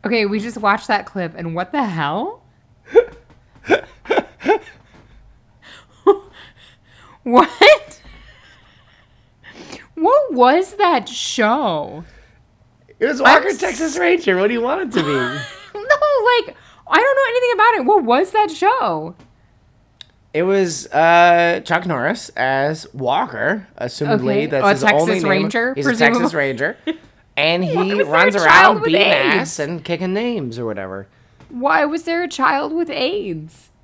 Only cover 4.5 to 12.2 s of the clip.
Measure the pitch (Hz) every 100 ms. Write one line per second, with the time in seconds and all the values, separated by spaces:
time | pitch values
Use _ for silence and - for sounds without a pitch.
4.5 | 427 - - _ _ _ - _ _ _
5.5 | _ - - _ _ - 403 - - -
6.5 | _ - _ _ _ - - 254 240 311
7.5 | - 427 605 - - - - - - _
8.5 | _ _ _ _ _ _ _ _ _ -
9.5 | - - - - - 330 571 539 262 247
10.5 | 311 381 - 381 294 202 - - - 214
11.5 | 262 247 160 147 135 170 -